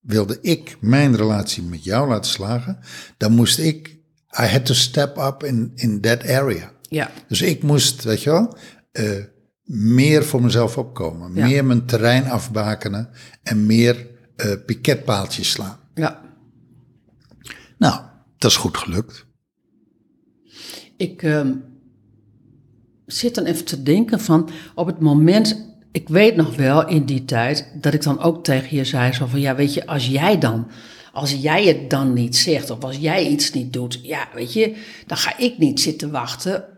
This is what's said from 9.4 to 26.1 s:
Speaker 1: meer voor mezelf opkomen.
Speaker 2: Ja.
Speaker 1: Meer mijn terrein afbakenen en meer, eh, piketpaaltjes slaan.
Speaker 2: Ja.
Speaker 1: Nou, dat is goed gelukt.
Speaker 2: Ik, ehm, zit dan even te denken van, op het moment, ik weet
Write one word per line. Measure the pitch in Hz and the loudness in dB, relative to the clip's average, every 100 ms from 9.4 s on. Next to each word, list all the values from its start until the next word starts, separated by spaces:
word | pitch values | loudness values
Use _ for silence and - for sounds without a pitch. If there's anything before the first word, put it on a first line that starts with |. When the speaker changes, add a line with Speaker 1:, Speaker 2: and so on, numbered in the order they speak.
| _ _ | _ _
Speaker 1:
meer | - 120 107 123 143 151 | -10 -2 2 4 6 4
voor | 151 131 | 2 2
mezelf | 120 107 117 - | 2 2 0 -2
opkomen. | 123 - 82 82 87 | -8 -6 -8 -8 -8
Speaker 2:
Ja. | 90 120 | 0 2
Speaker 1:
Meer | 139 | 2
mijn | 135 120 123 | 2 0 2
terrein | 113 117 127 131 | 0 4 2 2
afbakenen | 123 - 110 104 107 104 101 120 - - _ | -4 -4 -4 -2 -4 -6 -6 -8 -14 -20 _
en | - 107 107 | -4 0 4
meer, | 113 120 120 - - _ - | 6 6 2 -6 -20 _ -6
eh, | 104 98 - | -4 -4 -6
piketpaaltjes | 117 - 135 - 101 98 - 95 | -2 0 0 0 -4 -4 -6 -4
slaan. | - 98 104 _ | -4 -8 -14 _
Speaker 2:
Ja. | - 156 - - _ _ _ _ _ _ _ _ _ _ _ - - - _ | -6 -6 -6 -20 _ _ _ _ _ _ _ _ _ _ _ -20 -20 -20 _
Speaker 1:
Nou, | 160 - - _ _ _ | 0 0 -10 _ _ _
dat | 113 | 0
is | - | 0
goed | 90 - | -2 -6
gelukt. | - 87 113 - _ _ _ _ _ _ _ _ _ _ _ _ _ - - - - _ | -6 -6 -6 -16 _ _ _ _ _ _ _ _ _ _ _ _ _ -20 -18 -18 -20 _
Speaker 2:
Ik, | 180 - | -8 -4
ehm, | 165 151 135 131 - - _ _ _ _ _ _ _ _ _ _ _ _ - | -2 0 0 -4 -8 -20 _ _ _ _ _ _ _ _ _ _ _ _ -12
zit | - 240 | -4 -4
dan | 240 | -2
even | 170 311 | -4 -4
te | - 139 | -6 -6
denken | 135 175 220 - | 2 2 2 -2
van, | - 160 160 - - | 2 2 2 -8 -14
op | - 165 | -6 -6
het | - | 0
moment, | 156 143 160 202 214 - - - _ | 4 6 6 6 2 -2 -10 -20 _
ik | - | -10
weet | - | 0